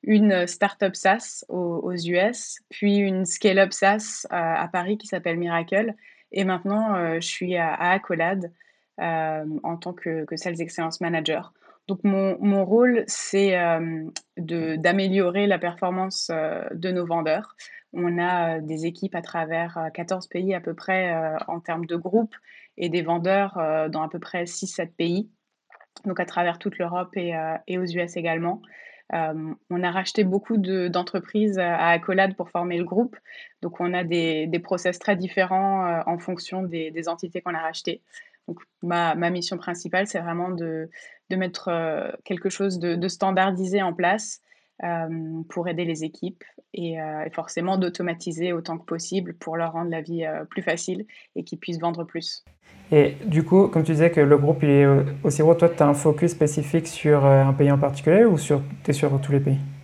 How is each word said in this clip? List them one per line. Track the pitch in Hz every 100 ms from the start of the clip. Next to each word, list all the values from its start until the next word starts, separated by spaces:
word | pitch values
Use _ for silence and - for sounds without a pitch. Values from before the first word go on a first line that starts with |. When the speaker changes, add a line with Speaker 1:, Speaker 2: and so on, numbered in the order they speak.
Speaker 1:
une | - 214 208 190 175
start-up | - 202 - 196 190
SaaS | 190 214 - - -
aux, | 180 175 170
aux | -
U | 180 165 175
S, | 202 240 - - _
puis | - 202 202
une | 202 185
scale-up | 185 - 214 190 196
SaaS, | - 196 214 214 - -
euh, |
à | 175 165 165 170
Paris | 180 180 214
qui | -
s'appelle | 185 175 170
Miracle. | 175 170 170 196 226 214 - _ _
Et | -
maintenant, | 190 185 185 208 220 196
euh, | 170 165
je | 170
suis | - 185 180
à, | 165
à | - 175
Accolade, | 190 - 170 165 196 175 170 _ _ _ -
euh, | 170 160 156 156 156 156
en | 170 165
tant | 180
que, | 175 - 160
que | 151
Sales | 160 185 165
Excellence | 170 - 165 165
Manager. | 170 165 156 160 - _ _ _ -
Donc, | 190
mon, | 208 196 196 185
mon | 202 196
rôle, | 185 220 247 240 -
c'est, | - - 196 196 180
euh, | 175 165 165 165 160 165 _ -
de, | 165 170 160
d'améliorer | 160 170 190 190 190 180 185 202
la | 180
performance, | 175 170 185 185 190 190 -
euh, | 165 156 - -
de | - 180
nos | 180 175
vendeurs. | 170 156 160 214 _ - - _
On | 175 175 175
a, | 175 180 170 160
euh, |
des | 156 156 165
équipes | 170 190
à | 180
travers, | 170 175 160 165 170 170
euh, | 160
quatorze | 160 170 185 180
pays | 175 185
à | 185
peu | 170
près, | 170 - 185 185
euh, | 165 160 156 -
en | 170
termes | 170 170 165
de |
groupe | 170 175 202 220 - _ - - -
et | 175
des | 175
vendeurs, | 160 170 170 196 196 190
euh, | 160 156 156
dans | 160
à | 156
peu | 175
près | - 180 175
six, | - 190
sept | - 170 _
pays, | 170 175 214 _ _ _ _ - _ -
donc | - 180
à |
travers | 175 - 175 170
toute | 202 -
l'Europe | 175 175 180 190
et, | 175 165
euh, | 160 160 -
et | 180
aux |
U | 185 170
S | 175 175
également. | 170 165 170 - - - - - _
Euh, | 170 160 156 156 151 _
on | 175
a | 180
racheté | 180 190 -
beaucoup | 196 190 - 226
de, | 185 190 180
d'entreprises | 175 175 190 175 214 214 190
à, | 175 170
à | 165
Accolade | 170 170 190 196
pour | 190 175
former | 175 175 175
le |
groupe. | 170 180 240 - _ - - _
Donc, | 175 175
on | 180
a | 180
des, | 170 170 165 156 160
des | 170
process | 175 180 180 175
très | - 196
différents, | 185 - 185 190 196 196
euh, | 185 170 -
en | 170
fonction | - 180 - 185
des, | 185 165 160
des | 160 170
entités | 170 175 175
qu'on | 180
a | 165
rachetées. | 160 165 - 165 _ - - _ -
Donc, | 170 - _
ma, | 175 170 170
ma | 160 170
mission | 180 170 180
principale, | - 175 175 185 208
c'est | 190
vraiment | 170 170 180
de, | 180 165 160 160 - - - _
de | 185
mettre, | 185 180 -
euh, | 170 165 156 - -
quelque | - 180 190
chose | - 196 185
de, | 170
de | 170 180
standardisé | - 196 190 190 185 185 202
en | 185
place, | 170 175 208 - - _ _ _ _
euh, | 175 170 165 165 160 160 165
pour | - 170
aider | 165
les | 170 160
équipes | 160 - 180 185 - - _
et, | - 170 160
euh, | 156 151 156
et |
forcément | 160 160 - 175 190
d'automatiser | 180 175 175 165 180 160 175
autant | 170 165 165
que |
possible | - 165 165 190 175
pour | 170 - 165
leur | 165
rendre | 160 175
la | 165
vie, | 156 170
euh, | 160 156 156
plus | -
facile | 185 170 - 185 214 - - -
et |
qu'ils | 165 165
puissent | - 170
vendre | 170 170
plus. | 170 170 170 - _ _ _ - -
Speaker 2:
Et | 151 143 -
du | 220 156
coup, | 156 185 196
comme | 165
tu | 156
disais | 156 165
que | 170
le | 143 147
groupe, | 143 147
il | 147
est, | 139
euh, | 143 139 139 -
aussi | 196 143
gros, | 156
toi, | 165 170
t'as | 170 147
un |
focus | 143 156 151 170
spécifique | - 147 147 139 165 160
sur, | - 151 147
euh, | 139 135
un | 135
pays | 139 143
en | 143
particulier | 139 139 - 180
ou | 233 165
sur, | - 143 139 -
t'es | -
sur | 139 147 139
tous | 139
les | 139
pays ? | 139 139 - -